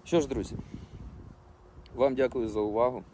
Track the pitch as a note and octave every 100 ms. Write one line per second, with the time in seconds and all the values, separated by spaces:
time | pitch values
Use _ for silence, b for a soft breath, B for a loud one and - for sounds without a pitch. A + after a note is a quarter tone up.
0 | - F3 C#3 C3 G2 - B B B B
1 | B - - - - - - - - -
2 | C#3 C3 B2+ B2+ A2+ G#2 G#2+ G#2+ B2 B2
3 | F#2